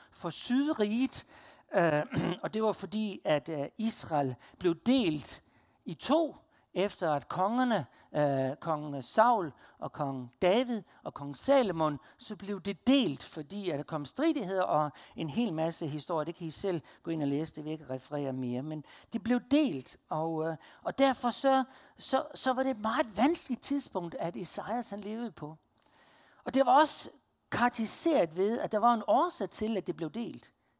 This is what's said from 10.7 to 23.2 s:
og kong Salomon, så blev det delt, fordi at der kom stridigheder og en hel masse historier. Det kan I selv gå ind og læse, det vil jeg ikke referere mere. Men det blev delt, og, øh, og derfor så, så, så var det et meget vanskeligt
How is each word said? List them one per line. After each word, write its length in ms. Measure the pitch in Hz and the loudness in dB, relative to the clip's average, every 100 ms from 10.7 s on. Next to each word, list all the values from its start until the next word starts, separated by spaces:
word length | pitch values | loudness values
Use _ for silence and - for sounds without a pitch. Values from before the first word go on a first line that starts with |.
| 233 - - | -4 -6 -14
og 120 | - | -12
kong 220 | - 143 139 | -10 -10 -6
Salomon, 640 | - 277 226 165 156 143 - - | 4 4 4 2 0 0 -8 -18
så 180 | - 202 | -14 -12
blev 240 | 196 202 | -8 -6
det 260 | 185 190 - | -4 -4 4
delt, 360 | 277 214 139 | 4 4 -2
fordi 480 | - - 147 208 190 | -8 -10 -10 -6 -4
at 80 | 143 | -4
der 60 | |
kom 200 | 147 156 | -4 -6
stridigheder 580 | 143 - 320 294 185 190 | -6 0 0 2 0 0
og 280 | 180 151 151 - - - | 2 2 0 -4 -16 -8
en 140 | 165 | -4
hel 220 | 139 240 | 0 0
masse 340 | 156 160 165 160 | 0 -2 -2 -6
historier. 380 | 151 - 170 | -6 -4 -2
Det 100 | 151 | -2
kan 120 | 170 165 | -6 -8
I 40 | |
selv 300 | - 196 175 - - | -4 -2 -2 -4 -14
gå 80 | - | -6
ind 120 | 165 | -2
og 60 | 143 | 0
læse, 260 | 139 160 | 0 -2
det 100 | - | -8
vil 60 | 151 | -8
jeg 100 | 156 | -8
ikke 140 | 156 | -6
referere 380 | 131 - 147 139 | -8 -6 -4 -4
mere. 300 | 131 127 123 | -4 -2 -4
Men 220 | 151 151 - - - | -4 -8 -10 -20 -8
det 100 | 226 | -6
blev 180 | 180 247 240 | 0 0 4
delt, 460 | 285 294 139 127 - - | 2 4 0 -8 -14 -6
og, 400 | 160 160 160 160 | -2 -2 0 -2
øh, 80 | 160 - - | -4 -10 -10
og 160 | - - | -6 2
derfor 320 | 269 254 247 | 2 4 -2
så, 340 | - 269 269 254 - - - | 0 4 4 2 -6 -20 -12
så, 260 | - 262 - | -2 -2 -2
så 180 | - 269 | -4 0
var 100 | 254 | 2
det 80 | 262 | 0
et 100 | 226 | 0
meget 360 | 214 240 262 | -2 0 -2
vanskeligt 460 | 202 | 2